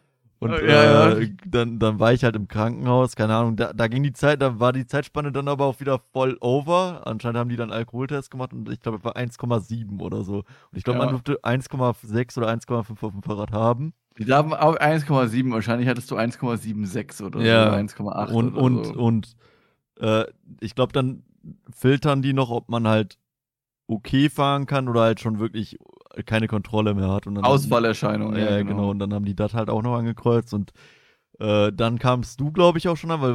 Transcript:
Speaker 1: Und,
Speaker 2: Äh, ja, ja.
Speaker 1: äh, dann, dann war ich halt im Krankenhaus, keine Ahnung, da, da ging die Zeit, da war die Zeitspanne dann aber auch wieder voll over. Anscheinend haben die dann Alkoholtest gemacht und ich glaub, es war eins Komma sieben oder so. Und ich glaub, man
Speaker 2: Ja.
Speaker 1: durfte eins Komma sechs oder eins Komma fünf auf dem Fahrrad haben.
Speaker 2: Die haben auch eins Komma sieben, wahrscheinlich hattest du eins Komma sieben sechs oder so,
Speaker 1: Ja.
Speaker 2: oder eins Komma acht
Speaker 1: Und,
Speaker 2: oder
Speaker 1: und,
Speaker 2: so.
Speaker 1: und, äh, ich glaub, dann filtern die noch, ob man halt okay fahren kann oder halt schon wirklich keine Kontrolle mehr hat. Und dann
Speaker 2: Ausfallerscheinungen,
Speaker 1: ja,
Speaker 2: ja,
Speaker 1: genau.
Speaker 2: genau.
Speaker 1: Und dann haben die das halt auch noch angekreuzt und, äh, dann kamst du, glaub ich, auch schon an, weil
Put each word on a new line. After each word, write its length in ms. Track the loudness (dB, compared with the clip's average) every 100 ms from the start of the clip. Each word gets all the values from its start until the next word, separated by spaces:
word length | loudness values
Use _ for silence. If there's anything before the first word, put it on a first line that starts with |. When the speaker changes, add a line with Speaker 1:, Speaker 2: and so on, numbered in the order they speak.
| _ _ _ _
Speaker 1:
Und, 140 | -4
Speaker 2:
Äh, 160 | 0 4
ja, 140 | 6 8 8 6
ja. 40 | 4
Speaker 1:
äh, 140 | -2 -6 -4
dann, 320 | -2 -2 0
dann 200 | 0 2
war 140 | 4
ich 100 | 4
halt 140 | 2 0
im 100 | -4
Krankenhaus, 680 | -2 -2 -2 2 2 2 0
keine 180 | 0
Ahnung, 220 | 0 0 -2
da, 160 | -4
da 160 | -2 -2
ging 140 | 0
die 100 | -2
Zeit, 300 | 0 0 2
da 180 | 0 0
war 140 | 0
die 120 | 0 -4
Zeitspanne 460 | -6 -4 -6 -6
dann 160 | -4 -4
aber 160 | -2
auch 160 | -2 -2
wieder 180 | -4 -4 -4
voll 240 | -2 -2 -2
over. 640 | 0 0 2 0 0 -4 -8
Anscheinend 320 | -6 -4 -2
haben 100 | -2
die 80 | -4
dann 160 | -6
Alkoholtest 580 | -6 -6 -6 -6 -6 -8
gemacht 220 | -12 -12
und 160 | -10 -10
ich 100 | -8
glaub, 160 | -8 -6
es 60 |
war 120 | -8 -6
eins 220 | -8 -6
Komma 220 | -2 -2
sieben 380 | -2 -8 -8 -8
oder 220 | -6 -6
so. 160 | -6 -6
Und 40 | -8 -16 _ -8
ich 80 |
glaub, 140 | -4 0
man 80 | 0
Speaker 2:
Ja. 40 |
Speaker 1:
durfte 260 | -2 -4 -4
eins 280 | -2 -2 -2
Komma 240 | -2 -2 -2
sechs 340 | -4 -4 -2 -2
oder 120 | -2
eins 180 | -2 -4
Komma 160 | -6
fünf 200 | -6 -8
auf 100 | -10
dem 100 | -6
Fahrrad 280 | -4 -4 -4
haben. 420 | 0 2 0 -4 -10 _ -6
Speaker 2:
Die 120 | 2
haben 220 | 4 2
auch 240 | 2 2 4
eins 300 | 2 2 2
Komma 200 | 2 2
sieben, 260 | 2 0
wahrscheinlich 360 | 0 0 0 0
hattest 220 | -2 -4
du 60 | -2
eins 220 | -2 -2
Komma 200 | -4 -4
sieben 260 | -4 -6
sechs 380 | -4 -6 -8 -10
oder 180 | -8 0
so, 60 | 4
Speaker 1:
Ja. 160 | 6
Speaker 2:
oder 120 | 4 2
eins 180 | -2
Komma 180 | -6 -6
acht 220 | -4 -2
Speaker 1:
Und, 180 | 0 0
Speaker 2:
oder 100 | 2
Speaker 1:
und, 260 | 2 2 -2
Speaker 2:
so. 40 |
Speaker 1:
und, 420 | -2 0 0 -2 _ _ _ _ _ _ -6
äh, 240 | 0 0 0 -8 -20 -12
ich 140 | -8
glaub, 180 | -2 0
dann 300 | 0 -2 -4 -14 _ -20 -20 -20
filtern 480 | 0 2 4 2 0
die 120 | 2
noch, 160 | 0 0
ob 180 | -4 -4
man 180 | -2 2
halt 300 | 2 0 _ _ _ _ _ _ _ -8
okay 400 | -8 0 2 2
fahren 360 | 2 0 0 -2
kann 220 | -2 0
oder 140 | 2
halt 180 | 2 2
schon 180 | -2 -4
wirklich 400 | -4 -6 -10 -12 _ _ _ -14 -4
keine 220 | -2 0
Kontrolle 460 | -2 -2 0 0
mehr 160 | 0 0
hat. 160 | -2 -4
Und 100 | 0
dann 80 |
Speaker 2:
Ausfallerscheinungen, 920 | 2 4 4 2 2 0 -2 -2 -2 -2
Speaker 1:
ja, 140 | 0
Speaker 2:
ja, 80 | 0
Speaker 1:
genau. 100 | 0
Speaker 2:
genau. 220 | -2 -2
Speaker 1:
Und 80 | -2
dann 140 | -2
haben 100 | -2
die 120 | -4 -2
das 180 | -2
halt 160 | -2 -2
auch 120 | -2
noch 140 | 0 -2
angekreuzt 580 | -2 -2 2 2 0
und, 180 | -4 -6 _ -20 _ _ _ _ -6
äh, 340 | 0 2 2
dann 260 | 2 -2 0
kamst 420 | 0 0 -2 -6
du, 100 | -4
glaub 240 | 4 6 6
ich, 120 | 0
auch 80 | -2
schon 140 | -2
an, 100 | -2
weil 140 | 0